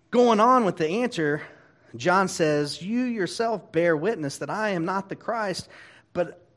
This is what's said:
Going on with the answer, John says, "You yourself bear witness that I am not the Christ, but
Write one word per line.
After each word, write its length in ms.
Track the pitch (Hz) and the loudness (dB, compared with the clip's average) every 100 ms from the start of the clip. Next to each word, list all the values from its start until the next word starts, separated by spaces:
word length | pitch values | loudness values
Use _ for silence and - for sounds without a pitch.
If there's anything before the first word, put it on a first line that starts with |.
| _ | _
Going 300 | 240 240 214 | 4 6 6
on 240 | 233 254 208 | 6 6 2
with 120 | - | 0
the 100 | 156 | -2
answer, 560 | 202 247 202 151 147 - - _ _ _ 113 | -2 -2 -2 -2 -2 -6 -20 _ _ _ -4
John 340 | 143 185 190 | 2 2 2
says, 520 | - 156 147 147 - | 0 0 0 -2 -6
"You 220 | 180 233 | -6 -4
yourself 680 | 254 226 170 - 226 220 - | -2 -2 -4 -2 -2 -4 -4
bear 220 | 165 170 151 | 0 2 2
witness 420 | 165 180 143 - | 0 -2 -6 -8
that 120 | 139 | -8
I 200 | 185 214 | -4 -2
am 160 | 185 165 | -2 -2
not 240 | 190 190 | -4 -6
the 60 | - | -10
Christ, 500 | - 233 208 165 - - - - _ | -6 -4 -4 -6 -10 -18 -20 -20 _
but 280 | 175 170 - _ | -6 -6 -8 _